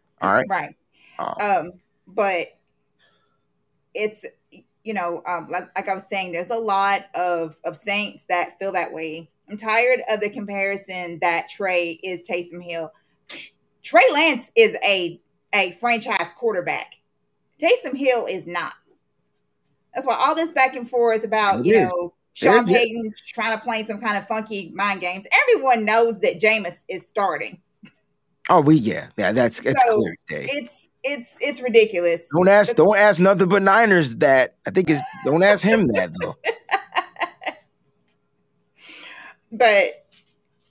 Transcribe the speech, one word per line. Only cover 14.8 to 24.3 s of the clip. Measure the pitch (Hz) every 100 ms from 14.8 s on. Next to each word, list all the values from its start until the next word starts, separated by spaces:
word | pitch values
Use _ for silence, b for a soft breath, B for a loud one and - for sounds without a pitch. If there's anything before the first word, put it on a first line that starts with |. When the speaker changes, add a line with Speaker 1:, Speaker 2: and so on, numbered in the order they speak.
Speaker 2:
a, | 202 190 175 156 _ _ _
a | 208 185
franchise | 170 240 233 214 196 170 -
quarterback. | 233 190 151 139 - - _ _ _ _ _ _
Taysom | 330 480 294 262
Hill | 277 240 180
is | 185 170
not. | 175 143 - _ _ _ _ _ _ _ _ _ _ _
That's | - 277
why | 339
all | 269 311
this | 330
back | 285 262 262
and | 240
forth | 247 233 220
about, | 220 214 208 196
Speaker 1:
It | 170
Speaker 2:
you | 220
Speaker 1:
is. | -
Speaker 2:
know, | 180 175 - _
Sean | - 170 220 220
Speaker 1:
It |
is. | 220
Speaker 2:
Payton | 226 233 220 - -
trying | - 220 214
to |
play | 240 220 214
some | 208
kind | 226 202
of |
funky | 202